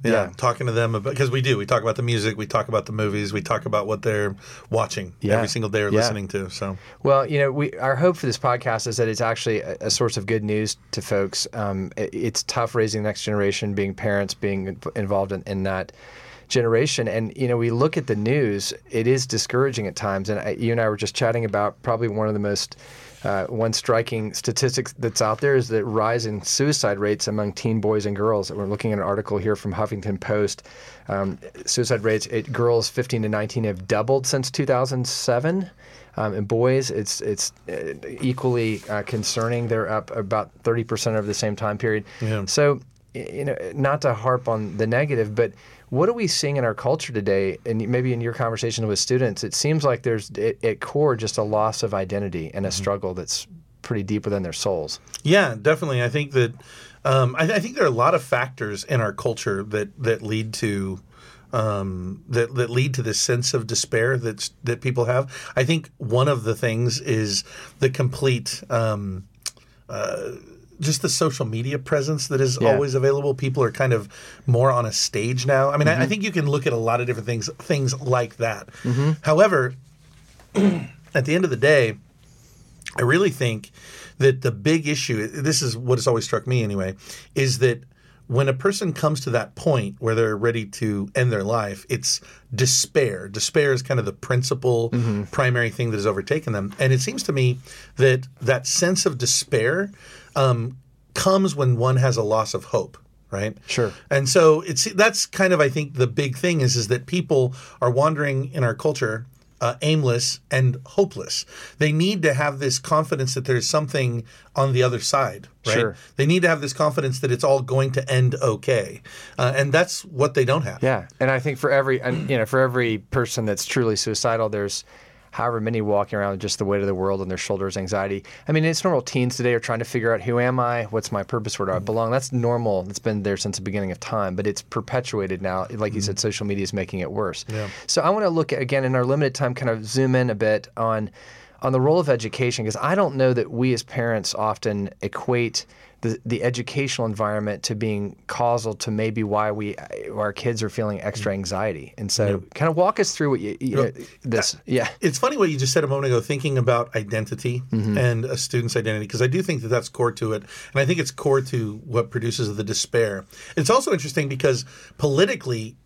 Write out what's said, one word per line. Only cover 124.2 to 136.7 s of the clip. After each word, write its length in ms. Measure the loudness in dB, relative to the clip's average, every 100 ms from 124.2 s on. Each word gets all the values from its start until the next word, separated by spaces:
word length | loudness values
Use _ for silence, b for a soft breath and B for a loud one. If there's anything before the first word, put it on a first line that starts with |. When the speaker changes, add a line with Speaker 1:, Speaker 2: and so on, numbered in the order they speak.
| 0 0 0
Speaker 2:
there's 340 | 0 -4 -4 -10 B B B B
however 280 | -4 -2 0
many 220 | -2 -2
walking 360 | 2 2 0 0
around 140 | -2
with 80 | -2
just 200 | -4 -4
the 40 |
weight 160 | 0 0
of 80 | 0
the 80 | 0
world 240 | 0 0
on 80 | -2
their 100 | -6
shoulders, 380 | -4 -4 -2 -4
anxiety. 480 | -4 -2 -2 -4 B B B
I 60 |
mean, 100 | 0
it's 220 | 2 0 0
normal. 160 | 0
Teens 340 | 0 0 0 0
today 180 | 0
are 60 | 0
trying 200 | 0 -4
to 40 | -2
figure 280 | -2 0
out, 80 | 0
"Who 180 | 0 0
am 220 | 2 2
I? 220 | 0 -2 -2
What's 200 | -4 -2
my 120 | -4
purpose? 360 | -2 -4 -4 -4
Where 60 | -2
do 80 |
I 20 | -2
Speaker 1:
Mm-hmm. 80 |
Speaker 2:
belong?" 280 | 0 0 0
That's 200 | 0 -2
normal. 540 | 0 2 2 0 0 -2
It's 100 | -6
been 240 | -2 0
there 120 | 0 0
since 220 | -2 -4
the 40 |
beginning 300 | -4 -4 -4
of 80 | -6
time, 380 | -4 -2 -2 -2
but 100 | -2
it's 140 | -4
perpetuated 800 | -4 -6 -2 -4 -2 -4 -2 -4
now. 260 | -2 -2 -4
Like 220 | -4 -2
you 60 | -2
said, 160 | -4 -2
Speaker 1:
Mm-hmm. 60 |
Speaker 2:
social 240 | -4 -2 -4
media 180 | -2
is 80 | -2